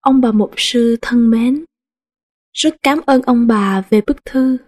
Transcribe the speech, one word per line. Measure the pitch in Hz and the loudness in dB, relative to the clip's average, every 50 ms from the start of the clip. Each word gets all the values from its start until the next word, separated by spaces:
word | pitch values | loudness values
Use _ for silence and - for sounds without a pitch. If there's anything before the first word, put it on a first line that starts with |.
Ông | - 269 269 262 | 2 2 2 2
bà | 247 226 | 2 2
mục | 214 214 202 - - | 2 0 0 -2 -4
sư | - - - - 240 233 233 233 233 | -6 -6 -2 0 0 0 0 0 -2
thân | - - 240 240 233 226 | -4 -2 0 2 2 2
mến, | 226 226 233 254 269 302 330 _ _ _ _ _ _ _ _ _ _ _ _ _ _ _ _ _ _ | 2 2 0 -2 -2 -4 -6 _ _ _ _ _ _ _ _ _ _ _ _ _ _ _ _ _ _
rất | - - 311 311 _ - | -4 -4 -4 -4 _ -2
cảm | 269 285 320 - | -2 -2 -2 0
ơn | - 269 254 | 0 0 0
ông | 254 - 247 240 240 | 2 0 0 2 2
bà | 233 226 208 196 196 196 190 190 - | 2 2 0 0 0 -2 -2 -2 0
về | 220 214 208 | 0 0 0
bức | - 277 - _ | -2 -6 -6 _
thư. | - - 262 262 262 262 254 - | -6 -2 -2 0 0 -2 -4 -6